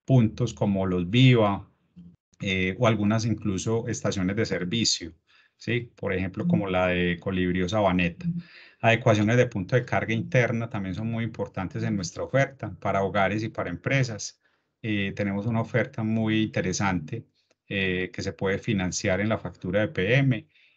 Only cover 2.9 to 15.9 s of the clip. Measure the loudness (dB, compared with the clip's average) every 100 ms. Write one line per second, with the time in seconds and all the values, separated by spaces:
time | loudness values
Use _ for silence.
2.9 | 2 2 2 0 -2 -2 -4 -2 -2 -4
3.9 | -4 -2 0 0 0 -2 -2 -2 0 0
4.9 | -2 -6 -16 _ _ _ _ -4 -4 -4
5.9 | -8 -4 -2 -2 -2 0 0 2 2 2
6.9 | 2 0 0 -2 0 0 0 0 2 2
7.9 | 4 0 -2 -6 -6 -8 -20 -20 0 2
8.9 | 4 4 4 4 4 2 0 -2 -2 0
9.9 | -2 -2 -4 0 2 2 -2 -4 -6 -6
10.9 | -6 -4 -4 -6 -6 -8 -6 -6 -4 -2
11.9 | -2 -4 -8 -2 0 0 -2 -12 -6 -2
12.9 | 0 0 2 0 0 -4 -6 -8 -6 0
13.9 | 0 0 -4 -12 -16 _ _ _ _ -4
14.9 | -2 -2 -2 -2 -2 -2 -2 -2 -2 -2